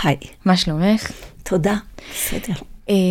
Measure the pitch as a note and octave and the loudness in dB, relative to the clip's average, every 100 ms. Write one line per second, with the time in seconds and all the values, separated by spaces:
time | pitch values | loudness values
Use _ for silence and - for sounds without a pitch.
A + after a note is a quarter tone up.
0 | D#3 C#3 - - G3 F3+ - D#3+ F#3+ A3 | -2 -2 -4 -4 2 2 2 2 2 2
1 | - - - - - F#3 D3+ D#4 - - | 0 -12 -16 -16 -2 0 2 0 -4 -16
2 | - - - - - E3 - - - G3 | -14 -8 -4 -4 -4 -6 -8 -12 0 2
3 | F#3 | 4